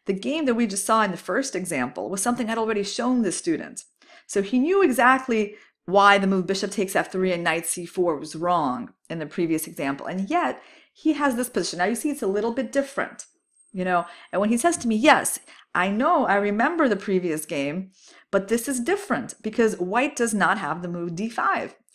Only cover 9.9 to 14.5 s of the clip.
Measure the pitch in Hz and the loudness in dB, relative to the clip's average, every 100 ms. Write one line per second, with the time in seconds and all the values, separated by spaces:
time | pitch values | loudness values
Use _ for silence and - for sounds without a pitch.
9.9 | 139 - 185 196 330 302 - - - _ | -4 -6 -6 -2 0 -2 -4 -14 -20 _
10.9 | _ 311 285 285 233 247 208 170 165 185 | _ 0 2 2 0 -2 -2 -2 -2 -2
11.9 | 233 302 277 196 202 226 233 262 277 277 | 0 -2 -2 -2 0 0 -2 -2 -2 -2
12.9 | - - - - _ _ _ _ 185 185 | -4 -6 -8 -20 _ _ _ _ -6 0
13.9 | 180 170 - - 180 208 | 0 0 -10 -6 0 0